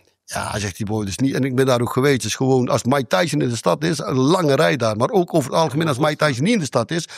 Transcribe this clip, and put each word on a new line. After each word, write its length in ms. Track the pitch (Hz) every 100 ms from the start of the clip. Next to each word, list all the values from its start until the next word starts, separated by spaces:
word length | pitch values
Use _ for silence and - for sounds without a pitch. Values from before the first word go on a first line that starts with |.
| _ _ -
Ja, 340 | - - 110
zegt 180 | 101 -
die 80 | 101
boy, 200 | 110 101
dus 120 | -
niet. 160 | 135
En 100 | 135
ik 120 | 135 127
ben 100 | 131
daar 160 | 123
ook 100 | 120
geweest. 200 | - 135 131
Het 80 | 107
is 100 | -
gewoon, 340 | 131 131 123
als 140 | 131
Mike 240 | 117 143 123
Tyson 340 | 185 175 147
in 80 | 139
de 60 | 117
stad 280 | 180 156
is, 140 | 165 151
een 160 | - 131
lange 400 | 131 185 156 139
rij 200 | 170 147
daar. 200 | 113 107
Maar 120 | 131
ook 240 | 196 175
over 180 | - 123
het 80 | -
algemeen, 280 | 160 131 165
als 100 | 127
Mike 180 | 151 151
Tyson 280 | 151 120
niet 100 | 175
in 60 | 240
de 60 | 139
stad 260 | 123 110
is, 160 | 170 -